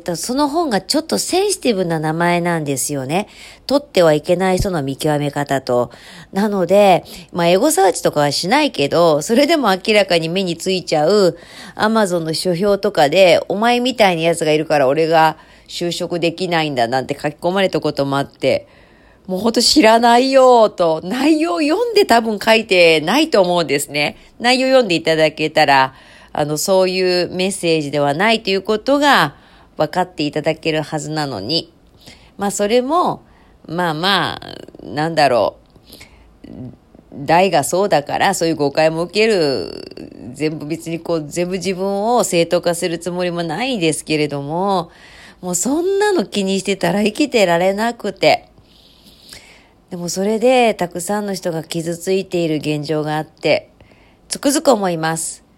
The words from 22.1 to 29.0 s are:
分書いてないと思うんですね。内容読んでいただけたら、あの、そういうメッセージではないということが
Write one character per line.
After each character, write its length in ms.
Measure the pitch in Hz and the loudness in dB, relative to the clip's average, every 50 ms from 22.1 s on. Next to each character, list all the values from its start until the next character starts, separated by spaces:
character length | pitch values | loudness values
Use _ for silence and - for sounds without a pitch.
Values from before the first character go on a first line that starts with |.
| 233 233 | 4 2
分 180 | 220 226 214 196 | 2 0 -4 -2
書 160 | - 220 220 | 2 2 2
い 140 | 226 220 - | 2 2 2
て 320 | 190 180 170 165 160 156 | 4 6 6 6 6 4
な 180 | 147 170 220 294 | 2 0 0 0
い 100 | 320 311 | 0 2
と 140 | - 208 | 2 2
思 160 | 180 180 175 175 | 2 2 2 0
う 60 | 165 | 0
ん 20 | |
で 100 | 139 139 143 | 0 -2 -2
す 80 | - - | 0 -2
ね。 280 | 143 147 147 - - - - - _ - | -2 0 -2 -4 -6 -10 -18 -20 _ -4
内 220 | 220 240 254 254 | 0 0 0 2
容 80 | 262 262 | 2 4
読 160 | 262 262 247 | 4 4 4
ん 40 | 196 | 2
で 60 | 170 | 0
い 80 | 156 | -2
た 140 | - 160 160 | 0 0 2
だ 160 | 156 156 151 | 2 2 0
け 180 | 147 - 151 156 | 0 -2 -4 -2
た 160 | 151 160 151 | 2 2 4
ら、 280 | 139 139 135 131 131 - - - - - - - - - - | 6 6 4 4 2 -2 -8 -20 -20 -20 -20 -20 -10 -6 -4
あ 60 | 151 | -4
の、 140 | 147 151 147 | -4 -4 -4
そ 240 | - - 190 185 | 0 2 2 2
う 80 | 185 185 | 2 2
い 320 | 185 185 185 180 180 180 | 0 0 0 0 0 0
う 80 | 175 160 | -2 -2
メ 160 | - 185 185 | -4 -4 -4
ッ 40 | 196 | -4
セ 280 | 190 - - 170 160 160 | -4 -4 -2 0 0 0
ー 20 | |
ジ 100 | 147 143 | -2 -2
で 80 | 143 147 | -2 -2
は 140 | 143 143 | 0 0
な 180 | 143 - 202 226 | 0 0 2 0
い 120 | 226 226 | 0 0
と 80 | - 190 | -2 -2
い 40 | 190 | -4
う 40 | 196 | -2
こ 180 | 190 - 214 214 | -2 -2 -4 -2
と 200 | - - 277 | 0 0 0
が 380 | 285 | 2